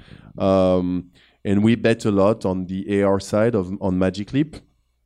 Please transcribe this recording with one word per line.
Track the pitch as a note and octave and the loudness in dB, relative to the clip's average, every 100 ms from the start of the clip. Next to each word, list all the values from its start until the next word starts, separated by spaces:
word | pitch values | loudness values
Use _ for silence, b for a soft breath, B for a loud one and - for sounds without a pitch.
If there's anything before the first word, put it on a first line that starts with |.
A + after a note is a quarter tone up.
| B B B - | B B B -4
Um, | G2 F#2+ F#2 F#2 F2+ F2+ - b b b | 0 2 4 2 0 -4 -6 b b b
and | - G2+ | -2 2
we | G#2+ | 2
bet | A#2 A2+ B2 | 2 2 0
a | A#2 | 0
lot | G2+ G2 A#2 | 2 2 2
on | G2+ F#2 F2+ | -2 -4 -4
the | F#2+ - G2+ | -8 -2 0
A | |
R | G2+ G2 | 2 0
side | - G#2+ A2+ | 0 0 0
of, | A2+ F2+ G2 | 0 -4 -4
on | G2 F#2 | -4 0
Magic | F#2 F#2 G2+ | -2 -2 -4
Leap, | C3 D3+ - - _ _ _ | -4 -4 -6 -20 _ _ _